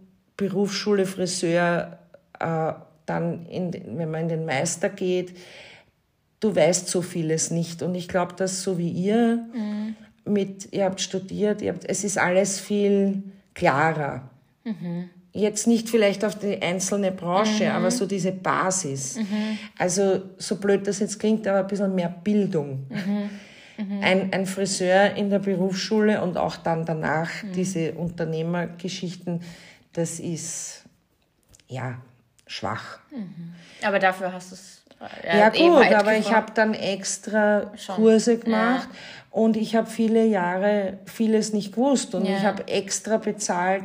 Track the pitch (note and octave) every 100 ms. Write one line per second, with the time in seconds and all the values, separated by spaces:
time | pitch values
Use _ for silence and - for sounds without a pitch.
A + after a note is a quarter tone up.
0 | - _ _ - G3 F3 G3+ - G#3 G3+
1 | F#3+ - F3+ - E3 E3+ F3 F3 - -
2 | _ - _ - E3 D#3+ D#3+ - - _
3 | - E3+ E3+ E3+ - - F3 - - C#3
4 | D#3+ D#3+ E3 D#3+ D#3+ C3 E3+ - G3+ G3+
5 | F#3 F3+ F3+ - - - - - _ _
6 | _ _ _ - A3 F3 D#3 F3+ - F3+
7 | E3 F3 D#3 D#3+ - E3+ E3 - F3 F3+
8 | E3+ F#3 F3 - F#3+ F#3+ G3 F3 E3+ -
9 | F#3+ A3+ A#3 A#3 A#3 A#3 G#3 G#3 A3 A3
10 | - _ - G3+ G3 - - G3 F#3+ F#3+
11 | - F#3+ F#3+ F3 G#3 G#3 G3 E3+ - F#3+
12 | G#3 - F3 F#3 G3 - - G#3 G3+ G3+
13 | G3 G3 - - _ - E3+ C3+ D#3+ D3+
14 | C#3 C3 - _ _ _ A#3 E3+ F3 E3+
15 | F3+ - _ F#3 G#3 G#3 A#3 A#3 A3+ A#3
16 | G3+ F#3+ G#3+ - G3+ F#3+ E3 F3+ - G3+
17 | F#3+ F#3+ E3+ F#3 G#3+ G#3+ G3 G#3+ - -
18 | F#3+ G3 F#3 F#3 D#3+ C#3 F#3 F#3 C#3+ C3+
19 | - A#3 G3 G#3+ G#3+ G#3+ - - F3+ F3+
20 | G3 F#3+ - - - F#3 G3+ G3 G3 G3+
21 | G#3 - G#3+ A3 G3 G3 F#3+ G3+ G3 F#3
22 | F3 - G#3 G#3 F#3 D#3+ C#3+ C3+ C3+ G#3
23 | F#3 G#3 G3+ G3+ - - - - G3 G3+
24 | F3+ F#3+ F#3+ F#3+ F#3+ F#3+ F#3+ - F3+ F#3+
25 | G3+ G3 G3+ G3 G3 F3+ F#3+ F#3+ - G#3+
26 | G#3+ G#3+ F3+ - D#3+ - F3 E3 E3 D#3+
27 | D#3 D#3 E3+ - G#3 F3+ F#3 E3 D#3+ -
28 | E3+ - D#3+ D#3+ E3 F3 E3+ - F#3 -
29 | F3 - F3 E3+ - - - - _ -
30 | E3 - - D#3+ - - - - - _
31 | _ _ _ _ _ _ - B2+ B2+ B2
32 | - _ _ _ - - G2 A#2 - -
33 | - C#4 F3+ D3+ E3+ - - - G#3+ G3
34 | F#3+ F#3 F#3 F#3 - F#3 - - _ -
35 | - - - G3+ G#3+ C4 E4+ D#4 A3 G#3+
36 | G3+ A3 G3+ A3 G#3+ - A3 G#3 F#3 G3
37 | G3 - - G#3+ G#3 G#3 G3+ - - F#3+
38 | A3 A3 A#3+ A#3 A#3 A3 A3+ C4 - -
39 | - - - - A3+ A3 G#3+ A3+ A3 -
40 | A3+ A3+ A3+ G3 F3 F#3 G#3 G#3 F#3+ G3
41 | - - A3 A3 G#3+ G#3 - A3+ C#4 B3
42 | - F#3 F#3+ G3 G3+ G3 - G3+ G3 -
43 | G#3 G#3+ A3 G#3 - F3 F#3 F#3+